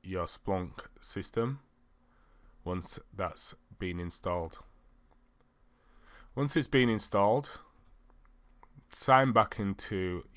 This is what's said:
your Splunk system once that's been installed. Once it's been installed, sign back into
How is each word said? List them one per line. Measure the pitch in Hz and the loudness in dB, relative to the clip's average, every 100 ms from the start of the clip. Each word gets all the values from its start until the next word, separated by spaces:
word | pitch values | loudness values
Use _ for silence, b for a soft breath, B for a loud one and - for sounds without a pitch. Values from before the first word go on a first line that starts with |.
your | 92 92 | -8 -6
Splunk | 85 - - 95 90 - - - | -4 -6 -2 -2 -2 -10 -18 -16
system | - 101 - - 117 139 - _ _ _ b b b b b b | -10 -8 -4 -2 -2 -4 -12 _ _ _ b b b b b b
once | 90 90 - - - 95 | -6 -6 -6 -10 -12 -6
that's | 90 - - - _ - | -6 -6 -12 -12 _ -8
been | 92 87 | -6 -4
installed. | 87 - 92 87 82 - - - - - _ _ _ _ _ _ _ b b b b b b | -6 -6 -4 -2 -4 -10 -20 -20 -20 -20 _ _ _ _ _ _ _ b b b b b b
Once | - 143 160 | -4 0 0
it's | 135 | 2
been | 139 120 | 4 4
installed, | 110 - 101 101 127 143 - - - - - - - - - _ - - - - | 2 2 4 4 4 0 -12 -20 -20 -20 -20 -20 -20 -20 -20 _ -20 -20 -20 -14
sign | - - 131 135 | -4 6 6 8
back | 113 104 - | 6 4 0
into | 101 95 - 98 92 87 - | -4 -4 -4 -2 -2 -4 -8